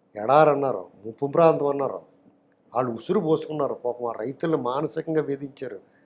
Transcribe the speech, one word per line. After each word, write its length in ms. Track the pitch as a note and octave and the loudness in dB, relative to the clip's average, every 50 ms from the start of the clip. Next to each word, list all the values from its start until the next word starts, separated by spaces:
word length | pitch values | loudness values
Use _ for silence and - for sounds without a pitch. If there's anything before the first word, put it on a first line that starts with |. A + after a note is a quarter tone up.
| _ _ - G#2+ G#2 | _ _ -10 -4 0
ఎడారి 280 | A#2 C3+ D3+ D#3+ D3 C#3+ | 4 6 6 6 6 4
అన్నారు, 280 | C#3 C#3 C3 A2+ F#2+ F2+ F2 _ - - | 2 0 -2 -2 -4 -8 -12 _ -16 -16
ముప్పు 220 | A2 A#2 - C#3+ C#3 C#3 | -16 -8 -6 -6 -2 4
ప్రాంతం 340 | D3+ E3+ E3 D#3+ C#3+ C#3+ C#3+ C#3 | 6 6 6 6 4 2 0 0
అన్నారు, 280 | C#3 C3+ B2 G2+ F2+ - _ _ _ _ _ _ _ _ _ _ _ _ _ - | -2 -2 -4 -6 -8 -12 _ _ _ _ _ _ _ _ _ _ _ _ _ -4
వాళ్ళు 160 | A#2 B2+ B2 | -2 -2 -2
ఉసురు 280 | A2+ A2 - - F#3+ G#3+ | -4 -6 -4 -2 0 0
పోసుకున్నారు. 580 | F3 D#3 D#3+ D3 - - D#3 D3+ C#3 B2+ A2+ - - | 2 2 0 0 -2 -4 -4 -4 -2 -4 -4 -4 -6
పాపం 220 | B2 A#2 G#2+ A#2+ A#2 | -6 -6 -4 -6 -6
ఆ 40 | A2+ G#2+ | -6 -6
రైతులను 420 | A2 B2 C3+ C3 - E3 D#3+ C#3+ B2+ B2 | -6 -8 -6 -4 -2 -2 -2 0 -2 -2
మానసికంగా 540 | B2+ C#3 D#3 D3+ - D#3+ D#3 - D#3+ D#3 D3 C3+ | -2 -2 -4 -4 -6 -6 -6 -4 -2 -2 -2 -2
వేధించారు, 500 | C#3 C3+ C#3+ C#3 C3+ - C3+ B2 G#2+ F#2+ - _ _ _ _ | -4 -6 -8 -12 -12 -12 -12 -12 -12 -14 -18 _ _ _ _